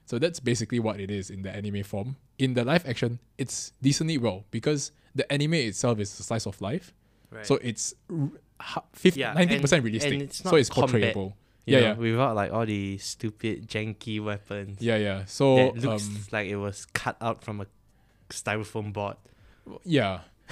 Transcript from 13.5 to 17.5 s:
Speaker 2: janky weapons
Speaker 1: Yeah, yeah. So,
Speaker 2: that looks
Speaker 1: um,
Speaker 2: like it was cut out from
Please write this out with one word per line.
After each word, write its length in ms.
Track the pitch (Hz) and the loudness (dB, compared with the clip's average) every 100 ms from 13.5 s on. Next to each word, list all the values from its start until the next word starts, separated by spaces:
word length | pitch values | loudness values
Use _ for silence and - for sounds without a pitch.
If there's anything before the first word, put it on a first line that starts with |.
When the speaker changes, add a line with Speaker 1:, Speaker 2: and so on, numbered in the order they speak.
| 98 110 | -4 -6
Speaker 2:
janky 540 | 107 107 104 - 107 | -6 -6 -8 -6 -4
weapons 560 | 107 101 - 101 98 101 | -4 -6 -6 -8 -8 -4
Speaker 1:
Yeah, 160 | 117 110 | 0 2
yeah. 280 | 104 95 95 | 0 -2 -6
So, 300 | - 139 131 | 2 6 8
Speaker 2:
that 200 | 131 117 | 6 2
looks 240 | 120 107 104 | -2 -2 -4
Speaker 1:
um, 100 | 101 101 | -8 -6
Speaker 2:
like 160 | 110 98 | -4 -2
it 80 | 101 | -4
was 300 | 101 98 - | -4 -8 -8
cut 220 | - - - | -6 -4 -4
out 220 | 117 110 | -6 -6
from 180 | - | -8